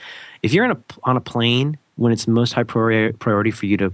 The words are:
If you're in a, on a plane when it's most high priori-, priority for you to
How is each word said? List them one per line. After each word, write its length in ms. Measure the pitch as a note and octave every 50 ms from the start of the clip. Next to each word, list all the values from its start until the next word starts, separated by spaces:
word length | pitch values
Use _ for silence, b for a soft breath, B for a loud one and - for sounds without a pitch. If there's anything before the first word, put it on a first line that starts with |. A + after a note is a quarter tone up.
| B B B B B B B B -
If 120 | G#2+ C3
you're 100 | F#3 A#3+
in 60 | B3+
a, 80 | G3+ B2+ - - - - -
on 120 | B2 B2+
a 40 | B2+
plane 560 | A#2 - - A#2+ A#2 A#2 A#2+ B2 C3+ D3 D3+ D3 _ _ _
when 140 | - A#2 A#2+
it's 160 | A#2 A2 -
most 280 | - A2+ A#2 A#2+ A#2+ -
high 80 | - A#2
priori-, 500 | - - A#2 A2+ A2+ A2 A2 A2 A2 A2
priority 380 | - - A#2+ G#2+ G2+ G#2 A2+
for 160 | G#2+ - -
you 100 | G2 G2+
to 160 | F#2 G2 F#2+